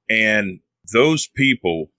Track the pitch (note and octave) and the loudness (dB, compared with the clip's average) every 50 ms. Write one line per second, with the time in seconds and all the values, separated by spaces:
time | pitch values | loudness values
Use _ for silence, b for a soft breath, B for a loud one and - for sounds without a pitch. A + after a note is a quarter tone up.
0 | _ - A2 A2 A2 A2 G#2+ G#2+ G#2 G2 F#2 - _ _ _ _ _ - - A2+ | _ -4 -2 0 2 2 0 0 -2 -4 -8 -12 _ _ _ _ _ -2 0 2
1 | C3+ D#3 D#3+ D3 - - _ - C#3 C3+ B2+ - - F2+ E2 E2 D#2 - _ | 2 2 2 0 -4 -8 _ -2 0 0 0 0 -2 -4 -4 -4 -6 -10 _